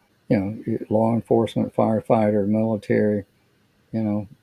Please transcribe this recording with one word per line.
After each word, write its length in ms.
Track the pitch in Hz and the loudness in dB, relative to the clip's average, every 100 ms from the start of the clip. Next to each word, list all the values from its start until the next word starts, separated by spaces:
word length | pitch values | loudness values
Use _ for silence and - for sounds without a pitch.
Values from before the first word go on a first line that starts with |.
| _ _ - | _ _ -2
you 100 | 110 | 0
know, 400 | 95 113 - 110 - | 0 -6 -6 -6 -2
law 240 | 107 113 | 0 2
enforcement, 600 | 117 - 117 117 - 107 | 0 2 2 2 -2 -2
firefighter, 720 | - 110 110 - 120 107 107 101 | 0 0 0 0 2 2 2 2
military, 760 | 110 110 107 - 113 107 104 98 _ _ _ _ _ _ | 0 0 -2 -2 0 2 0 -4 _ _ _ _ _ _
you 100 | 113 | -4
know, 260 | 107 104 98 - | -2 -4 -6 -16